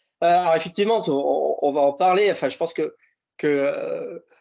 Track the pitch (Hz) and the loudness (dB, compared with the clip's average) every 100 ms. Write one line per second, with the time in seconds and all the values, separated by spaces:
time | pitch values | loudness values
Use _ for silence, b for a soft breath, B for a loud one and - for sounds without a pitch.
0 | _ _ 170 175 175 165 170 - 202 139 | _ _ 2 2 2 0 -2 -2 0 0
1 | 160 139 143 147 147 - 143 143 143 143 | 0 -2 0 0 -2 -2 -2 2 0 2
2 | 185 185 202 - 135 - 165 - 151 - | 2 4 2 0 -4 -4 -6 -4 -6 -8
3 | _ _ _ - 151 143 143 - 165 - | _ _ _ -4 0 0 0 -2 -6 -8
4 | - 170 - b | -10 -14 -18 b